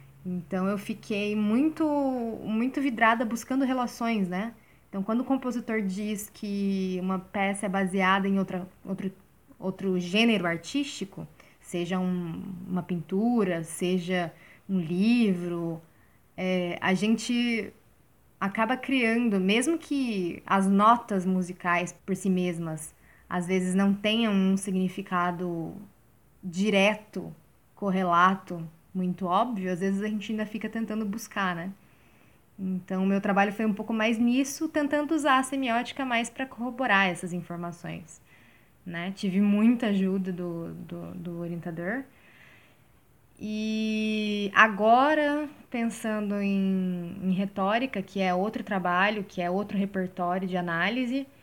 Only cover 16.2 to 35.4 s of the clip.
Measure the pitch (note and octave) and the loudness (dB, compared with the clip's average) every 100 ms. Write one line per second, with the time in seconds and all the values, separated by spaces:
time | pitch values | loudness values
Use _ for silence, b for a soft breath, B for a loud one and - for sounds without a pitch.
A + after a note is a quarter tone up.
16.2 | _ - F#3 F#3 F3 - - F#3 G#3+ A3+ | _ -6 -2 0 -2 -2 0 2 2 2
17.2 | - A#3+ A#3+ A3+ - - _ _ _ _ | 0 0 0 0 -4 -12 _ _ _ _
18.2 | _ - G3 G#3+ A3 B3+ C4 C4 A3+ A3+ | _ -6 -4 0 0 0 0 2 4 2
19.2 | A#3+ G3 F#3 A3 C4 E4 - C#4+ B3 G3+ | 2 4 4 4 2 0 -2 -2 0 0
20.2 | F3 - - G3 F#3+ G3 G#3+ A#3 - G3 | -2 -4 0 2 4 6 6 6 2 -2
21.2 | F3+ F#3 F3 F#3 F3+ F3 F3 - - F#3+ | 0 0 -2 -4 0 0 -2 -6 -6 -2
22.2 | G3 F#3 F3+ E3+ E3 D#3 - - b b | 0 0 0 -2 -6 -8 -10 -18 b b
23.2 | b F3+ F3 F#3 F#3 F#3 G3 G3+ G#3 A3+ | b -4 0 0 2 4 4 4 2 2
24.2 | A3+ G3 F#3+ F#3+ G3 F#3 F#3 F#3+ G3 F3+ | 2 4 4 2 0 0 0 -2 -4 0
25.2 | F3 E3+ F3+ E3+ E3 F#3+ - _ _ _ | 0 -2 -4 -4 -6 -10 -16 _ _ _
26.2 | _ _ F#3+ E3 G#3 G3+ G3+ G#3+ - F#3+ | _ _ -6 0 4 6 4 2 -6 -10
27.2 | E3 - _ _ _ - G3+ F#3 F#3 E3+ | -10 -12 _ _ _ -6 -2 0 4 6
28.2 | F#3 F#3+ - F3 E3 - _ F#3+ F3+ F3+ | 6 4 -4 -10 -10 -16 _ -2 -2 -2
29.2 | F#3 F#3 B3 G#3 F#3 F3 G3 G3 G#3+ G#3+ | 0 2 2 -2 -2 -2 0 -2 -2 -4
30.2 | G3+ G#3+ G#3+ G#3+ A3 A3+ A3+ G#3+ G#3 A3 | -4 -6 -4 -6 -6 -6 -4 -4 -4 -6
31.2 | - G#3 F#3+ E3+ F#3 G3 b b b b | -6 -2 -2 -2 -6 -12 b b b b
32.2 | b b b - F#3+ F#3 F3+ F#3+ F#3+ G3 | b b b -8 -4 -4 -4 0 2 2
33.2 | G#3 G3 G#3 G3+ A3 G#3 A3 A3 A3 A3+ | 2 2 2 2 0 -2 -2 0 0 2
34.2 | A#3+ B3 C#4 - D#4+ D#4+ C#4+ D4 D4 D#4+ | 2 2 0 -4 -4 -2 0 0 0 0
35.2 | C#4+ C4 | 4 2